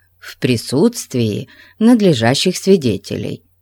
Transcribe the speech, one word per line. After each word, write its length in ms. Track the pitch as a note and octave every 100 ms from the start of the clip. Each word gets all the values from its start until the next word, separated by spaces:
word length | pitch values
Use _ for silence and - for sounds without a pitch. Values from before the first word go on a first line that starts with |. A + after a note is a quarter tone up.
| _ _
в 180 | - -
присутствии 1120 | B2 A#2 - C3 A3+ A#3 - B2 A2+ G2 B2+ - - -
надлежащих 760 | A3 B3 G3 C3 A2+ C#3 F#3 F3+
свидетелей – 880 | - F#3+ C3 F#2 - F#2+ - - _ _